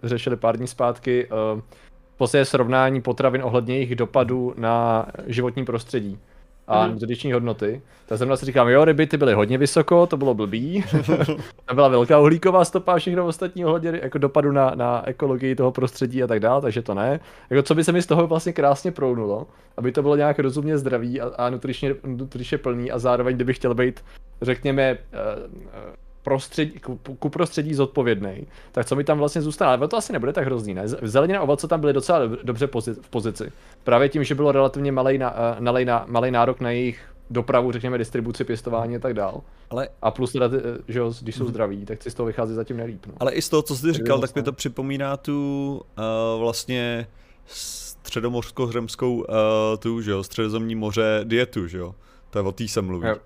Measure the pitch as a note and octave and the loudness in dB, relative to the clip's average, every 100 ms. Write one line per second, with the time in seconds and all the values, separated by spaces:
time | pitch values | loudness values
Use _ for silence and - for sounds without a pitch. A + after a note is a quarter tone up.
0 | A#2 A#2+ C3 A#2+ A#2 A2+ B2 - A#2+ A#2 | -2 -2 -2 0 0 0 -4 -2 -2 -2
1 | - B2 A#2+ A2 A2 A2 - - - - | 0 0 0 -2 -2 -4 -8 -20 -20 -20
2 | _ _ B2 C#3+ C3+ C3+ A#2 C3 C3 C3+ | _ _ 2 4 4 2 4 4 4 2
3 | B2 A#2+ C3 B2+ B2+ B2 A#2 B2+ B2 A#2+ | -2 2 2 2 0 0 0 -2 -2 -2
4 | A#2 C3+ A#2+ B2+ B2 A#2+ A2+ A#2 A#2 A2+ | 0 2 2 0 -4 -2 0 2 2 0
5 | - - - A#2 B2 A#2+ B2+ A#2 - B2+ | 0 -10 -6 -2 -2 -2 -4 -4 -4 -6
6 | G#2 G2 - - - - - G#2+ A2 A2+ | -4 -10 -16 -20 -20 -20 0 2 2 0
7 | A2 A#2 D3 B2 A#2+ G#2+ G#2 B2 - - | -6 -4 0 0 0 -2 -2 -4 -12 -20
8 | - A2 B2 C3+ C3+ C3 A#2+ C3 D#3 D3 | -6 -2 0 0 2 4 8 8 8 6
9 | D#3 D3+ C#3 G#2+ G#2 B2+ C#3+ - D3+ E3+ | 2 4 4 4 4 2 2 2 6 6
10 | F3 D3 C#3 A2 G#2 A2 C3+ F#3+ F#3+ D3+ | 6 4 0 0 0 -2 -2 -4 0 0
11 | A#2 F3 D#3+ D#3 - - - B2+ C#3 B2+ | 2 2 2 -2 -8 -16 -4 4 6 6
12 | A#2+ D3+ D3 E3 F#3 F#3 E3+ F#3 F#3 F3 | 6 8 8 6 4 4 4 2 2 2
13 | F#3 F3 F3 E3 F3+ F#3 E3+ E3 E3 E3 | 2 -2 -2 -2 -6 -2 0 0 0 -4
14 | C3 C#3+ C#3 D3+ C#3+ C#3 C3+ - A#2+ A#2+ | -4 0 2 2 2 4 2 2 0 0
15 | - B2+ C#3+ C3 C3 C3 C3 B2+ B2+ - | -4 -4 -2 0 -2 2 2 2 -2 -2
16 | B2+ B2+ B2 A2+ G#2+ C3+ C#3 A2 A2 G2 | -4 -2 0 2 4 2 2 -4 -4 -2
17 | A2+ D3+ - - - C3 C#3 D#3 D#3+ F3 | 0 -2 -6 -20 0 0 4 2 2 2
18 | E3+ D#3+ E3+ E3 F3 E3 C#3+ C#3 F#3 F3 | 2 2 4 2 -2 2 2 2 -2 -2
19 | C3+ A#2+ G#2+ G2+ - _ - - A#2+ B2+ | -2 0 -2 -4 -6 _ -16 -4 -2 0
20 | C#3+ D3 D3 D3 C3+ C3+ D3 D3+ C3 B2 | 2 4 2 2 0 -2 -2 -2 0 -2
21 | A#2+ B2 A#2+ - B2 B2+ C3+ B2 C#3 C3+ | -2 -4 -6 -4 -4 -2 -6 -4 -4 -4
22 | C#3 B2+ C3+ B2 B2 D3 C3 A#2+ B2 B2 | -6 -8 -8 -10 -4 -4 -2 -4 -4 -2
23 | B2 B2 B2 B2+ B2 B2+ B2+ A#2 B2+ - | 2 2 2 0 0 0 0 2 0 0
24 | - - - - A#2+ B2 C#3+ C#3 C3+ B2 | -18 -20 -20 -8 -4 -2 -2 2 2 0
25 | - G#2+ G#2+ G#2+ - - - G#2+ G#2+ - | -8 -8 -6 -6 -12 -16 -18 -18 -18 -20
26 | - - - C3+ - - D#3 - - B2+ | -20 -12 -2 -2 -2 -4 -4 -4 -12 -12
27 | - C3 D3+ D3+ E3 - D3+ C#3+ C3+ - | -12 -6 -6 -2 -2 -2 -2 0 0 2
28 | A#2+ G#2 G2 F#2+ C#3+ - - - B2 C3+ | 0 0 -2 -10 -14 -18 -8 -4 -2 -2
29 | C#3+ D3+ D3 E3 D3+ D3 E3+ B2+ D3 A3+ | 0 0 0 0 -4 0 2 2 2 -2
30 | - F#3 A#2+ A#2 C3+ B2+ G#2+ F#2 G#2 C3 | -4 -4 -2 -2 -2 -2 -4 -6 -6 -6
31 | A#2 A#2+ E3 G3 C#3+ C#3+ D#3 E3 D3 C#3 | 0 2 4 2 2 0 2 0 2 0
32 | C3 E3+ A#2+ A#2+ B2 A#2 C3+ A#2+ A#2 A2 | 2 2 2 -2 -6 -2 -2 -2 -4 -8
33 | - A#2+ G#2+ G#2 G#2+ - - - - A#2+ | -6 -4 -4 -6 -12 -14 -20 -8 4 6
34 | C#3 D#3 C3+ C#3 D3 C#3 C3+ C#3 C#3+ C3 | 6 2 -2 2 4 4 2 2 -2 0
35 | C3 C3+ B2+ - A#2 A2 A#2+ B2 B2 A#2 | 2 2 0 -2 -2 0 0 2 2 0
36 | - A#2+ B2+ B2 A#2+ B2+ B2 A#2+ B2 A2+ | 0 0 2 2 2 2 -2 -2 -4 -6
37 | - - - A#2+ A#2+ B2+ B2 A#2+ B2+ B2 | -16 -20 -6 -6 2 2 2 -2 -4 -4
38 | A2+ B2+ A2+ A2+ B2+ A2+ A#2+ A#2 A#2 A#2+ | -4 -4 -6 -6 -6 -6 -4 -4 -4 -4
39 | C3 A2 G2 - - - - A#2 C3+ - | -4 -4 -4 -6 -16 -20 -12 -8 -8 -4
40 | A2 A2 B2 B2+ B2 C3 A#2+ A#2+ - A#2 | -4 -2 -4 0 0 0 -4 -10 -8 -4
41 | A#2 A#2 A2+ A#2 A#2+ A2 G#2+ G2+ G2+ G#2+ | -4 -4 -10 -6 -6 -2 -4 -4 -10 -10
42 | - - A#2 G#2+ A2+ A2+ A2+ A#2+ A#2 G2+ | -12 -6 -6 -4 -6 -6 -8 -8 -10 -12
43 | - - C3 - - D#3 D3+ C#3 D3+ D#3+ | -16 -6 -4 -4 0 0 0 -4 -2 -2
44 | A#2 C#3 B2+ - C3 B2 C#3 A#2 C3+ C#3 | 0 0 0 -4 -6 -4 -8 -6 -6 -4
45 | C#3 C#3 - C#3+ C#3 C#3 C#3 C#3 - - | -4 -6 -4 -4 -4 -4 -6 -8 -12 -8
46 | A2 A2 A2+ A2+ A#2 A2+ - B2+ A#2+ A#2 | -4 -2 -2 0 -2 -2 -4 -4 -2 -4
47 | A#2 - - - - - - - - - | -8 -16 -20 -20 -20 -14 -12 -12 -14 -16
48 | - - A#2 A#2+ A#2 - B2 A#2 A2+ - | -8 -4 -2 -4 -8 -6 -4 -4 -6 -4
49 | B2+ A#2+ - A2 G#2+ A2 G#2+ G#2+ A2+ A#2 | -2 -2 -2 2 2 2 2 0 -4 -4
50 | G#2 G2 F#2+ - A2 A2+ A2+ A2 G#2+ G#2 | -2 -4 -4 -4 -4 -2 -4 -4 -4 0
51 | A2 G#2+ A2 A#2 B2 A2+ F2 F#2 F2 F#2 | 2 0 0 0 0 -2 -6 -8 -12 -14
52 | - - - G#2+ G2 G2 A2 - F#2+ F2+ | -20 -20 -8 -4 -4 -4 -4 -4 -4 -4
53 | A2 G#2+ | -4 -4